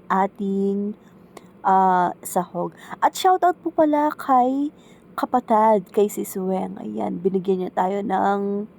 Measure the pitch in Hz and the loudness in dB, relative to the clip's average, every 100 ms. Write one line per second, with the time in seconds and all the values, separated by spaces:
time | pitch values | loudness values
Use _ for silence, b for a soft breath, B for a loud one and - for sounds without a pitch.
0 | - 190 196 - 196 196 196 202 208 - | -2 0 0 -2 -4 0 0 -2 -4 -8
1 | B - - B B - 196 190 190 180 | B -20 -20 B B -6 2 4 4 4
2 | 175 - - 185 175 175 175 B B B | 0 -4 -6 -4 -4 -6 -6 B B B
3 | 285 - 370 370 349 359 330 - 311 294 | -2 2 2 4 2 0 -2 0 2 2
4 | 302 - - 254 247 269 294 B B B | 0 -2 2 2 4 0 -4 B B B
5 | - - - 247 - 214 220 214 185 220 | -16 -8 -2 -2 2 4 4 4 0 0
6 | 208 - 202 196 185 185 190 202 214 214 | 0 -2 -8 -6 -4 -4 -4 -10 -10 -6
7 | 202 180 185 190 185 185 180 - 185 202 | -6 -2 -2 0 -2 -2 -2 -2 0 -2
8 | 196 185 196 202 202 202 214 | -2 0 0 0 -2 -6 -8